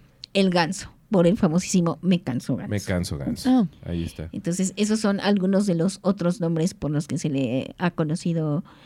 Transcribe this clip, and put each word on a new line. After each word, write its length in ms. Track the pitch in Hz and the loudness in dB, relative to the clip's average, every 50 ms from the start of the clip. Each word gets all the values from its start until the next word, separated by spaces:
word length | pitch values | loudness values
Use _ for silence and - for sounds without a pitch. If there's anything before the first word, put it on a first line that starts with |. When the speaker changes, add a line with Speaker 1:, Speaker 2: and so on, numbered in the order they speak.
| - - _ _ - - - | -20 -20 _ _ -14 -4 0
Speaker 1:
el 160 | 196 196 190 | 2 2 4
ganso, 400 | 175 175 170 151 185 - - - - _ _ - | 4 2 2 0 -2 -8 -10 -14 -16 _ _ 0
por 160 | - 190 170 | 4 4 6
el 120 | 170 175 - | 6 4 4
famosísimo 600 | - 170 151 175 - - - 185 170 165 156 - - | 2 2 2 2 0 2 2 2 2 2 0 -2 0
Me 180 | 175 185 170 | 2 2 2
Canso 360 | - - 120 127 - - 135 | 0 -2 -4 -4 -2 -4 -4
Ganso. 140 | 95 80 104 | -4 -4 -2
Speaker 2:
Me 80 | 104 101 | -4 -4
Canso 360 | - - 95 90 87 - - | -2 0 -2 -2 -2 -2 -4
Ganso. 320 | 71 69 67 - - - 254 | -6 -4 -4 -6 -2 0 2
Speaker 3:
Ah. 180 | 254 262 214 160 - - - | 4 4 2 0 -2 -10 -10
Speaker 2:
Ahí 160 | - 87 85 85 | -6 -4 -4 -4
está. 240 | 85 - - 80 80 - | -4 -6 -10 -12 -10 -10
Speaker 1:
Entonces, 420 | 202 - 165 170 - 185 190 - | -8 -6 -4 -2 -2 -2 -2 -2
esos 240 | - 208 208 214 226 | -2 -2 0 0 0
son 180 | - 202 202 196 | 0 0 0 0
algunos 460 | - 202 202 202 180 190 196 190 208 | 0 0 0 2 2 2 2 2 2
de 120 | 208 170 | 2 2
los 220 | 165 160 190 - - - | 2 2 0 -2 -2 -2
otros 400 | 180 196 202 170 175 175 - 175 | -2 0 0 0 -2 0 0 -2
nombres 320 | 165 170 160 160 185 - | -2 0 0 0 -2 -2
por 160 | - - 143 | -4 -4 -2
los 160 | 151 143 - - | -2 -2 -2 -2
que 80 | - | -4
se 140 | 170 - 156 | -4 -4 -2
le 440 | 135 135 135 117 117 135 - - - - | -2 -2 -2 -2 -2 -4 -4 -6 -8 -4
ha 120 | 185 175 | -4 -4
conocido 720 | 170 - 165 151 160 180 - 180 165 165 156 151 147 143 - - - - - | -2 -2 -2 -2 -2 -4 -2 -2 -2 -2 0 -2 -2 -2 -4 -8 -14 -20 -20